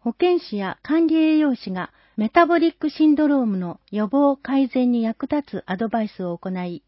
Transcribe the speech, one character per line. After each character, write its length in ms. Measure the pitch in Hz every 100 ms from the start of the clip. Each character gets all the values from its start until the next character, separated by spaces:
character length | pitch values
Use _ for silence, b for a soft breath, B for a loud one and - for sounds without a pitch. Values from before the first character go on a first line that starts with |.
保 140 | 233
健 260 | 226 359 359
師 160 | - 208
や 220 | 190 -
管 240 | - 311 330
理 100 | 320
栄 220 | 311 311
養 160 | 302
士 160 | 247 -
が 220 | 185 175 b b b
メ 140 | 214
タ 160 | - 330
ボ 120 | 339
リ 120 | 330
ッ 40 |
ク 140 | - 311
シ 180 | - 311
ン 80 |
ド 140 | 285 302
ロ 140 | 285
ー 20 |
ム 140 | 233 190
の 220 | 175 - _
予 160 | 202 214
防 280 | 277 285 269
改 320 | - 269 269
善 220 | 262 247
に 120 | 240
役 240 | 226 226 277
立 360 | 196 - 196
つ 20 | -
ア 100 | 185
ド 120 | 226
バ 160 | 233
イ 40 | 214
ス 160 | -
を 120 | 185 170
行 140 | 190
い 320 | 185 180 170